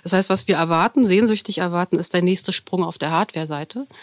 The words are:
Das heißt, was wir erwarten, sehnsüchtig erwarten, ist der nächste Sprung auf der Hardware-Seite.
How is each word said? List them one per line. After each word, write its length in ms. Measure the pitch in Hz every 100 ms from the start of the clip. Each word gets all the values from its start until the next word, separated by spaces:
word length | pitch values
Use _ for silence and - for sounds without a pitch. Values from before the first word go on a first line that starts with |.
Das 80 | 180
heißt, 180 | 190 190
was 200 | 190 -
wir 80 | 165
erwarten, 480 | 165 165 214 277 220
sehnsüchtig 540 | 190 226 214 - -
erwarten, 360 | 180 175 175 165
ist 180 | 175
der 80 | 180
nächste 300 | 180 185 -
Sprung 320 | - - 185
auf 140 | 170 -
der 140 | 147
Hardware-Seite. 760 | 165 214 160 156 147 156 240 277 -